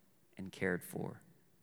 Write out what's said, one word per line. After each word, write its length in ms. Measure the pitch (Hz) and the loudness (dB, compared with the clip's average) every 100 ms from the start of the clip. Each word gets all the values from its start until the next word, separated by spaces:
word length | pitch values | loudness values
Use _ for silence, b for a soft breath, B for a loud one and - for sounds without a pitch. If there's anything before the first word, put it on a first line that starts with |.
| - - - - | -20 -20 -16 -8
and 120 | 95 | -8
cared 300 | - 95 87 | 0 4 4
for. 400 | - - - - - - - - | 0 -2 -2 -4 -12 -20 -20 -20